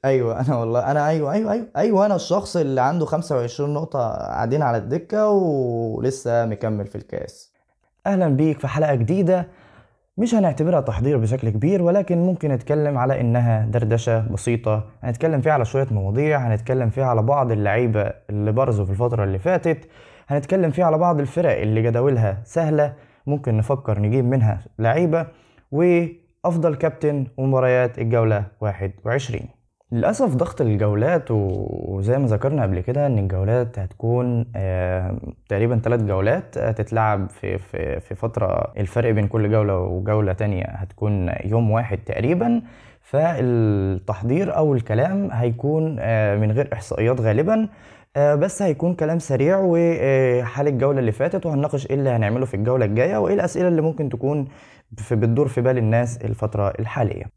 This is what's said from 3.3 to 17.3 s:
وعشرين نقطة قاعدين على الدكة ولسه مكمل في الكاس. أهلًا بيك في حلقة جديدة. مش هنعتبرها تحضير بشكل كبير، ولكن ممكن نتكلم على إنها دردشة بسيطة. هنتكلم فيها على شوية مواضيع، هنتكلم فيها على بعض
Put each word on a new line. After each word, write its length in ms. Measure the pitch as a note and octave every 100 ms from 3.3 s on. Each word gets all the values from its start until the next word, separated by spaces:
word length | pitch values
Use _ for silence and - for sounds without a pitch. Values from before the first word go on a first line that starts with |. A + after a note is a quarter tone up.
| C3+
وعشرين 380 | A#2+ A#2+ C#3+
نقطة 240 | D3 D#3+ C#3 A#2
قاعدين 540 | - - B1 A#2 C#3+
على 160 | C#3 A#2
الدكة 500 | G#2 D3+ E3+ G#3 G#3+
ولسه 1200 | G3+ F3+ C#3+ B2 A#2 A2+ A2 A#2+ C3 A#2+ A#2 A2+
مكمل 400 | G#2+ A2+ G#2+ G2+
في 100 | G#2
الكاس. 560 | G#2 - - - - _ _ _ _ _ -
أهلًا 220 | G3 E3+
بيك 320 | C3+ D#3 C#3+
في 80 | C3+
حلقة 260 | D3+ D3+
جديدة. 540 | C3+ A2+ F#3 F3 F#3 E3+ - - - _ _ _ -
مش 160 | A3+
هنعتبرها 460 | A3+ F#3 C3+ D#3 E3+
تحضير 380 | C3 G2+ C3 C#3+
بشكل 300 | A2 C3 A2+
كبير، 320 | G#2 C#3 G3
ولكن 360 | E3+ G3 F#3+ F3
ممكن 320 | F3+ F3+ D#3
نتكلم 480 | C3 - D3 D3 C#3
على 220 | B2+ C3+
إنها 440 | A#2+ A#2+ A#2+ A2 A2
دردشة 600 | A2+ A2+ A#2 A#2 A2+ A2
بسيطة. 520 | G#2 - A#2 A2 G#2+ G#2+ -
هنتكلم 380 | B2+ A#2+ D#3+ D3+
فيها 120 | D#3
على 120 | D3+
شوية 220 | A2+ C3+ C3+
مواضيع، 480 | G#2+ F#2+ A2 D3+ D3
هنتكلم 520 | A#2+ G#2+ A#2 C3 A#2+
فيها 140 | A#2+
على 180 | C3 A2+
بعض 300 | A2